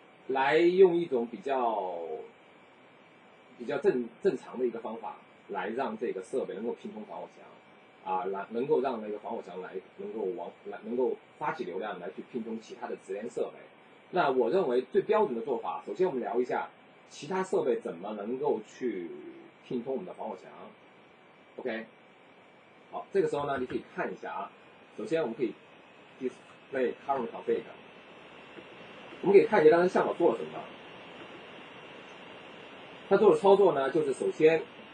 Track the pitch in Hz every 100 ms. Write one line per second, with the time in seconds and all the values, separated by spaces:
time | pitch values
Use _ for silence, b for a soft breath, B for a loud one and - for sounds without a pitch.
0 | - - - 135 135 156 175 185 190 170
1 | 165 123 117 104 139 131 120 104 92 87
2 | 82 78 - - - - - - - -
3 | - - - - - - 113 143 202 131
4 | 117 - 196 135 - 208 120 - - 220
5 | - - - - - 95 95 117 123 110
6 | 113 95 - 131 92 92 117 - 220 214
7 | 196 170 - - - - - - - -
8 | 95 92 95 95 90 113 143 147 131 117
9 | 107 104 101 117 - 90 90 92 - -
10 | 101 110 95 87 85 - 101 101 107 123
11 | 120 - - - 143 - 92 92 107 90
12 | 87 117 - 123 113 110 - - - 92
13 | - 101 117 - 110 - - - - -
14 | - 175 147 127 120 190 156 123 - 202
15 | - 214 196 117 113 117 107 98 - 107
16 | 185 131 101 113 123 123 - - - -
17 | - - 143 190 190 196 135 113 107 85
18 | 98 107 104 131 143 113 - - 127 95
19 | 85 - - - - - - 123 135 131
20 | 90 85 107 95 - 80 104 - - -
21 | - - - - - - 123 113 110 -
22 | - - - - - - - - - -
23 | - 196 156 143 143 135 127 123 - -
24 | 135 - 170 - 233 - - - - -
25 | 110 160 123 113 113 - - - - -
26 | - - 127 - - - - 135 123 -
27 | - 135 113 92 - 117 - - - -
28 | - - - - - - - - - -
29 | - - - 196 147 208 156 170 185 233
30 | 208 - 170 - - - - - - -
31 | - - - - - - - - - -
32 | - - - - - - - - - -
33 | - 196 208 156 196 196 190 143 135 156
34 | 135 123 - - 156 160 - - -